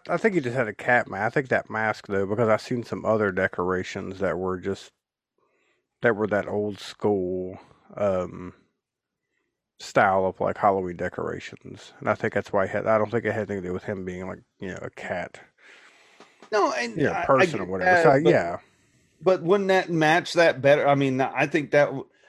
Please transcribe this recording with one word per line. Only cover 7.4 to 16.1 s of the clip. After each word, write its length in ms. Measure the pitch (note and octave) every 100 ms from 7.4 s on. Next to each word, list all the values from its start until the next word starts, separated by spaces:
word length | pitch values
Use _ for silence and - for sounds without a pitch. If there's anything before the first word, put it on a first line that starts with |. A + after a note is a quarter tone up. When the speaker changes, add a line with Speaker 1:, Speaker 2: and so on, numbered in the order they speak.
| F#2 G2+ - _ _ -
Speaker 1:
um, 560 | G2+ F#2 F2 F2+ F2+ - _ _ _ _ _ _ _ _ _ _ _ _
style 460 | - C3+ G2+ F#2+ F#2+
of, 140 | -
like, 180 | G2 -
Halloween 380 | G#2 G2 F2+ F2
decorations. 960 | F2+ - D#2+ F2 - - - G2 - -
And 100 | A2
I 40 |
think 200 | G#2 G#2+
that's 180 | G2+ -
why 140 | G2+ F#2+
he 60 |
had, 140 | G2+ G2+
I 120 | A2
don't 120 | G#2+
think 140 | A#2
it 80 | G#2+
had 160 | G#2+ G2
anything 140 | G2+
to 60 | F2+
do 40 |
with 120 | F#2
him 200 | - F#2+
being, 220 | F2+ F2+ F#2
like, 140 | F2 _ -
you 100 | F#2+
know, 100 | E2+
a 80 | -
cat. 500 | - - F#2 E2+ - - _ - - - _ _